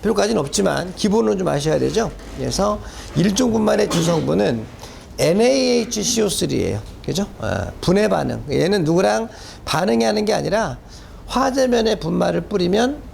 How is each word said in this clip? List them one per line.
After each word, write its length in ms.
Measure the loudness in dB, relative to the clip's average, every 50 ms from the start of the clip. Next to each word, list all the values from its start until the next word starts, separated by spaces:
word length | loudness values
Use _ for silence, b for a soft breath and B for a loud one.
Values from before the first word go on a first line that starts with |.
| 0
필요까지는 380 | 0 2 2 2 2 2 0
없지만 540 | 0 0 0 0 0 2 2 0 -4 -6 -8
기본은 400 | -2 0 2 2 4 2 2 2
좀 120 | 0 0 0
아셔야 300 | 0 0 0 0 2 2
되죠. 320 | 0 2 0 0 -2 -2 -4 -8 -14 -14 -8 -6
그래서 400 | -4 -4 0 0 0 0 0 -2 B B B B B B B
일 180 | 2 2 2 4
종 180 | 2 2 2 2
분말의 380 | 2 2 2 4 2 2 2
주성분은 720 | 2 0 2 2 2 2 2 2 2 2 2 2 0 -2 -4 -8 -12 B B B B B B B -4 0
엔에이에이치 840 | 2 2 4 4 4 4 4 2 2 2 2 2 0 0 -4 -2 -2
씨오 260 | 0 0 2 0 0
쓰리예요. 520 | 0 0 -2 0 0 0 0 -2 -2 -4 -6 -10 -16 -12 -8
그죠? 220 | -4 -2 -2 -4 -4 -6 -8
어, 280 | -6 -4 -2 -2 -4 -6 -8 -4 0
분해 260 | 2 2 4 4 2
반응. 340 | 2 0 0 -2 -4 -6 -6 -2
얘는 340 | 0 0 2 2 2 2 2
누구랑 440 | 2 2 4 4 4 2 0 -2 -4 B B B B B B B
반응이 360 | -4 -2 0 2 2 2 2 2
하는 220 | 2 2 2 2
게 80 | 0 0
아니라 460 | 0 0 0 0 0 0 -2 -4 -8 -12 B B B B B B B B
화재면에 720 | -4 -2 0 0 0 2 2 2 2 2 2 2 2 0 0
분말을 420 | -2 -2 0 2 2 2 0 -2 -2
뿌리면 580 | -2 -2 0 0 2 2 2 2 2 -2 -4 -10 -16